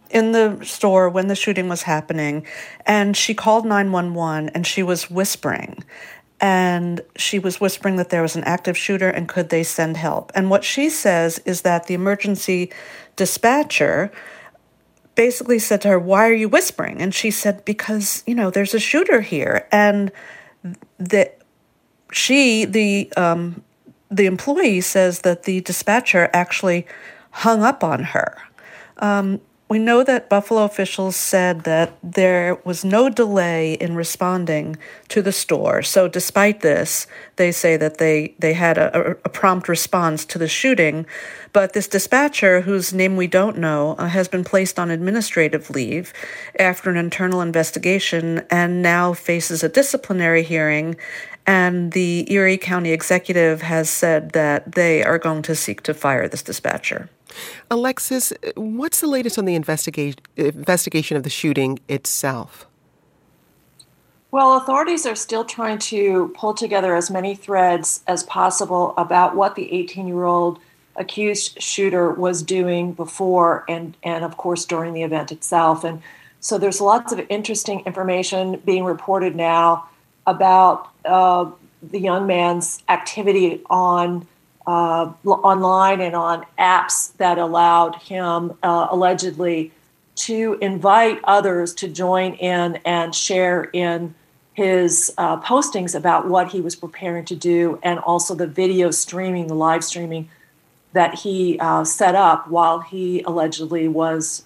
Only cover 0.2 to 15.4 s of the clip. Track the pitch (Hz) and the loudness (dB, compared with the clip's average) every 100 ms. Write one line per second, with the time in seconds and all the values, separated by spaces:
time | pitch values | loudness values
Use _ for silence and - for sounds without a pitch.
0.2 | 220 226 220 196 - - 208 190 180 185 | 2 4 2 0 -10 -2 2 4 4 2
1.2 | 190 196 - 190 185 175 - 156 156 160 | 0 0 -2 -2 -2 -4 -2 -2 -2 -4
2.2 | 147 147 156 - - - - 208 202 202 | -2 -4 -8 -14 -18 -8 0 2 2 0
3.2 | - 214 - 220 226 202 196 180 175 170 | -2 -2 2 2 4 2 2 0 -2 -2
4.2 | 165 156 151 165 175 - 180 175 - 175 | -4 -4 -4 -4 -4 -2 0 -2 -2 -4
5.2 | 190 - 143 82 - - - - - - | -4 -2 -4 -4 -8 -14 -20 -20 -20 -20
6.2 | _ - 196 185 180 175 175 170 - - | _ 0 2 4 2 0 -2 -4 -8 -8
7.2 | - 202 185 180 196 - 196 185 175 170 | -4 -2 -2 -2 -2 -2 -2 0 0 0
8.2 | 160 170 - 175 - 175 - 196 185 180 | 0 -2 -2 -2 -2 -4 -2 0 0 -2
9.2 | 170 - 165 165 165 - 160 160 160 151 | -4 -4 0 0 -2 -2 -2 -2 -4 -4
10.2 | - - 190 196 - - 302 311 208 175 | -4 -2 2 2 0 -2 -2 0 0 2
11.2 | 165 165 - 175 180 170 - 180 190 196 | 2 -2 -4 -2 0 0 -2 -4 -2 -2
12.2 | 208 190 - 180 180 - - - - - | -2 -4 -2 -2 -2 -10 -20 -20 -12 -4
13.2 | 185 - 233 277 294 - 151 165 202 - | -4 0 2 2 2 0 0 0 -4 -8
14.2 | - - - _ _ _ _ _ _ - | -20 -20 -20 _ _ _ _ _ _ 2
15.2 | 233 247 | 2 2